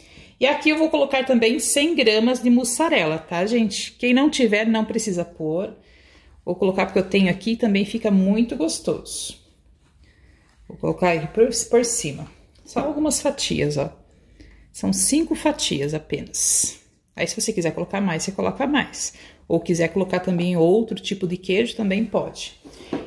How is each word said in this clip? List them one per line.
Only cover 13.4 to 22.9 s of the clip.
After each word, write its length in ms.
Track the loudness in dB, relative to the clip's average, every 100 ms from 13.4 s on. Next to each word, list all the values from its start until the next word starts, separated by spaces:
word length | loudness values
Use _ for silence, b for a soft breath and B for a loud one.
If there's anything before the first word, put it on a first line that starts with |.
| -4 -2 0 -2
ó. 300 | -4 -8 _ b b b b b b -6
São 160 | -2
cinco 420 | 0 2 2 0
fatias 600 | 0 0 0 -2 -2 -2
apenas. 880 | -4 -6 -8 -8 -4 0 0 -2 -6 _ _ _ -6
Aí, 100 | -6
se 140 | -4
você 100 | -4
quiser 220 | -2 -2
colocar 260 | -2 -6 -2
mais, 260 | -2 -2
você 80 | -4
coloca 340 | -2 -4 -2 0
mais. 480 | 0 -2 -6 -10 B B B _
Ou 100 | -2
quiser 300 | 0 0 0
colocar 320 | 0 -2 -2
também 340 | -2 -2 0
outro 460 | 2 4 4 0 -6
tipo 260 | -6 -6 -4
de 120 | -6
queijo, 360 | -2 0 0
também 300 | -2 -2 -2
pode. 560 | -2 -2 -4 -10 -14 -16 B B B